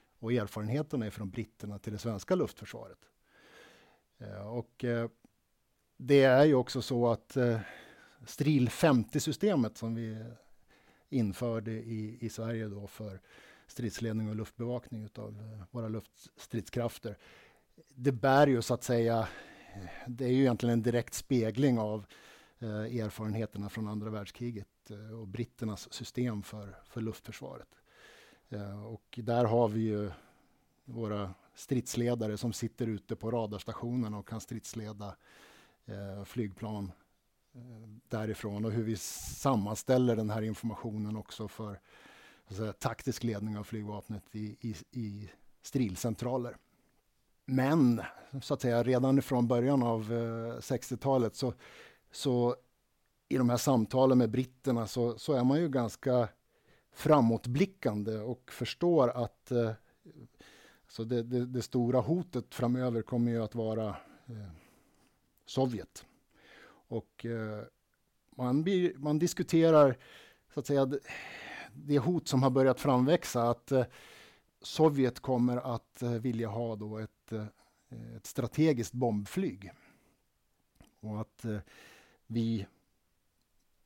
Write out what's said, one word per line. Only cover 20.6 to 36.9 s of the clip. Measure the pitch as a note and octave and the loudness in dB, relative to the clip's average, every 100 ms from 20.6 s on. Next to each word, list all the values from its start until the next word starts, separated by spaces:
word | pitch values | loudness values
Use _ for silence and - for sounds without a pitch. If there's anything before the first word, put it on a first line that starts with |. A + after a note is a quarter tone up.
| A#2+ | 2
en | A#2 | 4
direkt | A#2 A#2+ - | 4 2 0
spegling | - - B2+ A2 A2 C#3 A#2+ | -8 0 2 2 2 4 4
av, | G#2+ G#2+ G2 - - - _ _ | 0 -4 -8 -20 -20 -20 _ _
eh, | A#2 G#2+ A2 A#2+ | -6 -6 -4 -4
erfarenheterna | G#2+ - G#2+ G#2+ A2 - G2+ | -4 -4 -4 -4 -4 -6 -8
från | - G#2+ | -6 -6
andra | G#2+ G#2+ | -6 -6
världskriget, | G#2+ G2+ - A#2+ A2 G2+ _ - | -8 -10 -8 -8 -8 -12 _ -18
eh, | G#2 G#2+ A2+ | -16 -14 -14
och | G#2 | -10
britternas | A2 A#2 - A2+ G2 - | -6 -6 -6 -6 -6 -10
system | - A2+ - B2 G#2+ | -14 -8 -2 -2 -4
för, | G2+ G#2+ G2+ - | -8 -14 -14 -18
för | - B2 | -14 -8
luftförsvaret. | A2 A2 - - - - - _ _ _ - - - _ _ | -6 -8 -14 -14 -14 -14 -18 _ _ _ -20 -20 -20 _ _
Eh, | G#2 G2+ G2+ G#2+ | -10 -10 -12 -12
och | A2 _ - | -14 _ -8
där | A#2 A#2 | 0 2
har | A#2 A#2 A2+ | 4 4 4
vi | A2 | 2
ju | A2 G#2 G#2 - - _ _ _ _ _ | 0 0 -2 -8 -18 _ _ _ _ _
våra | - A#2 A2 G#2 F#2+ F#2 _ | -14 -8 -4 -4 -6 -10 _
stridsledare | - - B2+ - B2 A#2+ A#2 G#2+ G#2 | -20 -2 -2 0 -2 0 0 -2 -2
som | A#2+ | -4
sitter | - A2+ - A2+ | -4 -6 -4 -4
ute | G#2 - A2+ | -4 -6 -8
på | A2+ | -4
radarstationerna | A#2 G#2+ G#2 - G#2+ A#2+ B2+ A2 G#2 | -2 -2 -6 -8 -8 -4 -2 -2 -6
och | - | -8
kan | A2+ | -12
stridsleda, | - A2+ - A#2 G#2+ G#2 G2+ - _ - - - _ _ - | -10 -12 -10 -10 -10 -10 -12 -14 _ -20 -20 -20 _ _ -14
eh, | G2+ G2+ G2 | -12 -10 -10
flygplan, | G2+ B2 G#2 F#2+ A2 G#2+ G2 | -8 -6 -6 -6 -8 -6 -8